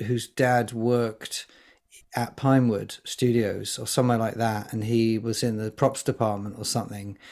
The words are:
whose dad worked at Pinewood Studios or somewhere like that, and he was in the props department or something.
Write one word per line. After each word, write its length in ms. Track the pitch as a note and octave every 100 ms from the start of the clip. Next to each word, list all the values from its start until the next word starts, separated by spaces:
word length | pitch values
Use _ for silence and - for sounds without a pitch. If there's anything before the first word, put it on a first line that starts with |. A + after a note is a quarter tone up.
| G#2
whose 200 | A#2+ -
dad 460 | - B2+ B2 A2+
worked 760 | A#2 A#2 A#2+ A#2 A2 - - - - - _ _ - _
at 220 | - A#2 -
Pinewood 600 | C3+ C3+ B2 G2+ G#2 -
Studios 760 | - - B2+ A#2 G#2 F#2+ G#2 -
or 80 | A2+
somewhere 320 | - B2 A#2
like 160 | A2+
that, 380 | A2 A2+ G#2+ G#2
and 120 | A2+
he 320 | G#2+ A#2 A2+ A2
was 260 | A#2 A2
in 140 | B2 G#2+
the 140 | G#2+
props 320 | - C3+ -
department 540 | - - A2 G2+ G2+ G#2
or 60 |
something. 520 | G#2+ A#2 G#2 G2+ G2+ G2 -